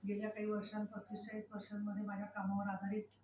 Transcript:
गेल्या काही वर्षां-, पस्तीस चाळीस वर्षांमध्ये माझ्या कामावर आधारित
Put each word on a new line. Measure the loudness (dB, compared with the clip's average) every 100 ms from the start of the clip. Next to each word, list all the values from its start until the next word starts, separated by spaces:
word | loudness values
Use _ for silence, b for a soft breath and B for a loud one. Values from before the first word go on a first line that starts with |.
| 0
गेल्या | 0 0
काही | 0 0
वर्षां-, | 2 0 -2 -2
पस्तीस | -2 -6 -6
चाळीस | -4 -6 -6
वर्षांमध्ये | -6 -4 -2 0 0
माझ्या | 0 -2 -2
कामावर | 0 4 4 4
आधारित | 2 2 2 0 -10